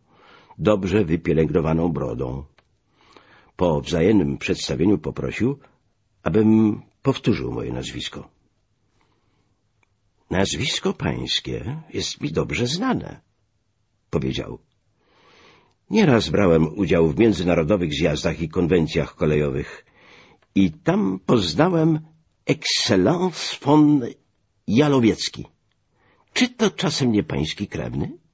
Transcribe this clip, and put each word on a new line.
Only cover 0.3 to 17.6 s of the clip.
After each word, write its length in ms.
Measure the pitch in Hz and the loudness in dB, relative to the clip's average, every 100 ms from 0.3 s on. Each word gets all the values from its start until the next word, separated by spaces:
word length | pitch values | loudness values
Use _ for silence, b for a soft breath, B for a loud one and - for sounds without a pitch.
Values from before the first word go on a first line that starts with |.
| b b b | b b b
dobrze 480 | 85 104 92 104 80 | 2 2 2 0 2
wypielęgnowaną 840 | 82 85 78 76 85 78 82 87 | -2 0 2 2 2 2 0 0
brodą. 560 | 71 64 60 64 67 69 _ _ _ _ b b b b b b - | -2 -6 -6 -8 -8 -14 _ _ _ _ b b b b b b -2
Po 260 | 87 73 | 0 0
wzajemnym 560 | 67 82 92 107 71 65 | -2 2 4 4 2 -2
przedstawieniu 600 | - 87 - 65 92 85 | -4 -4 -4 0 2 0
poprosił, 600 | 71 73 67 - 117 143 b b _ _ _ _ | -2 -8 -8 -4 -4 -4 b b _ _ _ _
abym 580 | - 104 110 110 110 - - _ | -2 2 4 6 4 0 -10 _
powtórzył 500 | 135 131 127 85 62 | -4 0 0 -2 -2
moje 220 | 57 60 | -6 -8
nazwisko. 560 | 62 - 62 - - - _ _ _ _ _ _ _ _ _ _ _ _ _ _ _ _ _ _ _ - | -8 -8 -10 -12 -14 -18 _ _ _ _ _ _ _ _ _ _ _ _ _ _ _ _ _ _ _ -6
„Nazwisko 640 | 87 98 78 139 - 190 | -2 -2 -2 -6 -4 -4
pańskie 880 | - 80 62 64 - - 58 110 156 - | -4 -4 -6 -6 -6 -6 -10 -8 -12 -10
jest 280 | - - - | -8 -8 -8
mi 100 | 143 | -6
dobrze 360 | 160 - 82 120 | -4 -4 -4 -4
znane”, 540 | 170 262 190 50 - _ _ _ _ _ _ _ _ - | -4 -4 -4 -6 -18 _ _ _ _ _ _ _ _ -6
powiedział. 500 | 78 65 62 - - _ _ _ _ b b b b b b b b - | -4 -4 -6 -8 -14 _ _ _ _ b b b b b b b b -4
„Nieraz 400 | 214 175 113 80 | 2 4 4 2
brałem 380 | 90 95 80 80 - | 2 4 4 2 0
udział 320 | 87 87 80 | 0 2 2
w 100 | 71 | 4
międzynarodowych 760 | 113 87 87 85 | 2 2 0 0